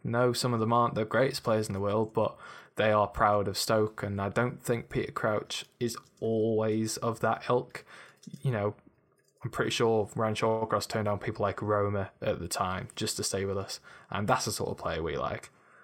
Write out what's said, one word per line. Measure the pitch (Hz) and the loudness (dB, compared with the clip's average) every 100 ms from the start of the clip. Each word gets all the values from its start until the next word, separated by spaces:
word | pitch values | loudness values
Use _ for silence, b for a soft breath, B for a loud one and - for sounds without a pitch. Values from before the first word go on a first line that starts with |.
no, | - 117 123 | -4 2 2
some | 120 127 | 2 0
of | 117 | 2
them | 110 | 2
aren't | 117 120 | 2 2
the | 107 | 0
greatest | 110 113 135 - | 0 2 2 0
players | - 110 107 | 0 0 0
in | |
the | 98 | -2
world, | 101 107 110 | 0 0 0
but | - 107 - B B B - | 0 0 -2 B B B 0
they | 107 | 4
are | 107 101 | 6 4
proud | - 107 104 101 | 4 4 4 2
of | 98 | -2
Stoke. | - 110 107 - | 2 2 2 -2
And | 101 101 | -6 -2
I | 98 | 0
don't | 117 123 - | 0 0 -2
think | - 117 - | -4 -4 -2
Peter | 131 104 | -4 -4
Crouch | - 113 107 - - - _ | -2 0 0 -2 -8 -10 _
is | 120 - - _ | -4 -4 -12 _
always | 113 113 110 107 110 110 110 - | 0 2 2 2 2 0 0 -2
of | 120 110 | -2 0
that | 113 - - | 0 0 2
ilk. | 127 127 - B B B B - - | 0 0 -10 B B B B -18 -6
You | 135 | -2
know, | 113 104 - - _ _ _ _ _ | 0 -2 -4 -14 _ _ _ _ _
I'm | 120 | -8
pretty | - 113 | -2 -2
sure | - 117 110 101 - | 2 4 4 2 0
Ryan | 110 | 0
Shawcross | 107 113 113 110 104 - | 2 0 0 0 -2 -2
turned | 110 104 | -2 0
down | 101 | -2
people | - 101 | -4 -2
like | 104 - | -2 -2
Roma | 104 104 101 101 95 - | 0 2 2 0 -4 -6
at | 117 - | -4 -4
the | 87 | -4
time | - 92 92 - - | -4 -2 -4 -8 -6
just | 107 - | -4 -4
to | |
stay | - 98 | -4 -2
with | 98 98 | -2 -4
us. | 95 - B B B | -6 -10 B B B
And | 95 104 | -4 0
that's | 120 117 | 2 0
the | |
sort | - - | -4 -4
of | - | -4
player | 85 82 | -4 -4
we | 80 69 | -4 -2
like. | 67 110 - b b b | -4 -6 -10 b b b